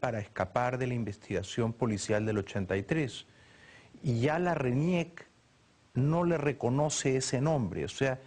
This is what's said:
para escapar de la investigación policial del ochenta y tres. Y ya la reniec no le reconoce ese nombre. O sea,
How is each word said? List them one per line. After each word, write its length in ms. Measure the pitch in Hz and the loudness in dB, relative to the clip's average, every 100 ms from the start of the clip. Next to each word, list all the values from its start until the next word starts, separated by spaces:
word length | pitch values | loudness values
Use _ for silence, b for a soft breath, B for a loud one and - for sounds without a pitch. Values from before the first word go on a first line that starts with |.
para 180 | 131 110 | -2 -2
escapar 600 | 101 - 95 120 123 123 | -4 -2 0 0 0 0
de 80 | 127 | -2
la 80 | |
investigación 800 | 123 107 95 - 92 87 - 98 | -2 -4 -6 -4 -4 -2 -2 -2
policial 500 | 117 120 101 - 104 107 | 0 0 0 0 0 2
del 120 | 107 | 0
ochenta 380 | 95 104 92 98 | -2 -4 -2 -2
y 60 | |
tres. 440 | - 160 131 - - B B B B B B - | 0 -2 -2 -6 -16 B B B B B B -8
Y 180 | 151 117 | -2 2
ya 180 | 135 160 | 2 2
la 160 | 180 | 0
reniec 720 | 165 127 127 165 175 165 - - _ _ _ _ _ _ | 0 0 0 2 0 -2 -8 -20 _ _ _ _ _ _
no 300 | 120 143 165 | 0 2 2
le 140 | 175 160 | 2 2
reconoce 800 | 143 120 117 135 151 - 139 131 | 0 0 0 2 2 0 0 0
ese 240 | - 127 | 0 0
nombre. 440 | 147 151 98 85 | 2 2 0 -2
O 40 | 71 | -4
sea, 300 | - 135 127 | -2 -2 -2